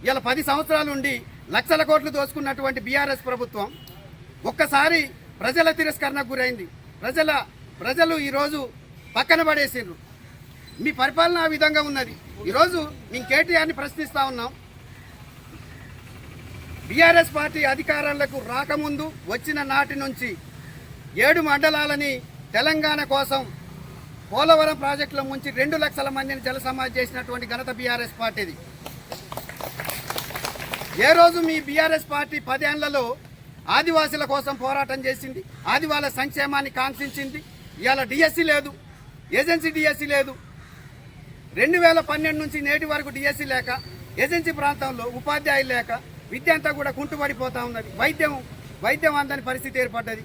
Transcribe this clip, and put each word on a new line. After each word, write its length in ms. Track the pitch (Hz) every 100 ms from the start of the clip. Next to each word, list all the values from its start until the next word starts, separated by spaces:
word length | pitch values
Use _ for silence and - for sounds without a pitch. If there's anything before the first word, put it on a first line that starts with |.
ఇవాళ 180 | - 262 247
పది 160 | 262 294
సంవత్సరాలు 400 | 285 311 311 302 277
ఉండి 180 | 269 247 - - - 226
లక్షల 280 | - 311 311
కోట్లు 200 | 311 302 277
దోచుకున్నటువంటి 680 | 277 302 277 269 269 262 240
బీఆర్ఎస్ 360 | 277 285 262 262
ప్రభుత్వం 400 | 254 233 214 202 - - - - - - - -
ఒక్కసారి 500 | - 294 277 302 330 277 - - -
ప్రజల 260 | 240 262 330 320
తిరస్కరణకు 520 | 311 294 285 277 247
గురైంది. 340 | 262 254 240 175 - - -
ప్రజల, 280 | 220 311 311 285 - - - -
ప్రజలు 360 | 214 269 330 320 277
ఈరోజు 340 | 269 294 294 262 - - - - 220
పక్కన 260 | 277 330 320
పడేసిండ్రు. 480 | 294 277 254 202 165 - - - - - - - -
మీ 100 | 269 285
పరిపాలన 380 | 262 285 339 349 320
ఆ 20 | 302
విధంగా 280 | 311 302 294
ఉన్నది. 260 | 277 247 - - - 156
ఈరోజు 280 | 233 349 349 302 - -
మేము 140 | 240 226
కేటీఆర్ని 480 | 277 330 330 320 320
ప్రశ్నిస్తా 400 | 285 - 302 285 269
ఉన్నాం. 180 | 247 233 - - - - - - - - - - - - - - - - - - - - - - - -
బీఆర్ఎస్ 440 | 247 330 339 330 302
పార్టీ 240 | 294 302 285
అధికారంలోకి 720 | 269 311 294 294 285 285 277 226
రాకముందు 540 | 247 277 294 294 294 311 311 165
వచ్చిన 260 | 233 311 294 277 269
నాటి 220 | 277 277 269
నుంచి 260 | 262 247 180 - - - - - - - - 254
ఏడు 160 | 330 311
మండలాలని 600 | 285 311 302 294 285 285 262 - - - -
తెలంగాణ 440 | 302 311 302 302 285
కోసం 280 | 269 262 277 247 - - - - - - - -
పోలవరం 480 | 208 311 320 311 311
ప్రాజెక్టులో 400 | 277 285 285 277 269
ముంచి 180 | 269 277 247
రెండు 200 | 277 320
లక్షల 260 | 302 294 277 269
మందిని 240 | 269 269 254
జల 120 | 262 254
సమాధి 280 | 262 262 240
చేసినటువంటి 520 | 247 254 247 247 240
ఘనత 180 | 240 254 233
బీఆర్ఎస్ 360 | 247 240 233 -
పార్టీది. 320 | 226 214 190 147 - - - - - - - - - - - - - - - - - - - - - - - 156 254
ఏ 20 | 330
రోజు 200 | 339 349 330
మీ 80 | 320 294
బీఆర్ఎస్ 400 | 294 320 311 311
పార్టీ 260 | 285 294 302 247
పదేళ్లలో 540 | 269 294 294 294 285 233 262 - - - - - 220
ఆదివాసుల 480 | 330 320 302 302 294
కోసం 220 | 277 269 269
పోరాటం 360 | 254 277 277 262 262
చేసింది, 360 | 262 269 262 381 - -
ఆదివాసుల 360 | 247 311 294 285 262
సంక్షేమాన్ని 520 | 277 294 277 277 277 262
కాంక్షించింది? 600 | 269 269 277 277 269 302 - - - -
ఇవాళ 200 | 226 269 254
డిఎస్సీ 340 | 269 320 320 320
లేదు, 180 | 294 285 - - - - - - 226
ఏజెన్సీ 320 | 294 339 320 311
డిఎస్సీ 300 | 302 294 294 285
లేదు. 200 | 277 262 - - - - - - - - - - - -
రెండు 200 | 262 349 339
వేల 140 | 330 320
పన్నెండు 280 | 302 311 311
నుంచి 180 | 302 302 285
నేటి 200 | 302 311
వరకు 180 | 294 285 269
డిఎస్సీ 300 | 285 285 285 262
లేక, 140 | 247 254 - - - - 269
ఏజెన్సీ 280 | 339 330 311
ప్రాంతంలో 480 | 285 285 269 254 233 240
ఉపాధ్యాయులు 520 | 285 294 294 277 262 247
లేక 160 | 233 233 - - -
విద్య 220 | 254 339 311
అంతా 140 | 302
కూడా 200 | 294 285 262
కుంటుపడిపోతా 640 | 285 302 285 226 254 254 240
ఉన్నది. 200 | 233 - -
వైద్యం, 340 | 262 302 302 277 - - - - 208
వైద్యం 320 | 285 320 294
అందని 220 | 277 277 254
పరిస్థితి 300 | 254 269 262
ఏర్పడ్డది. 400 | 247 233 233 220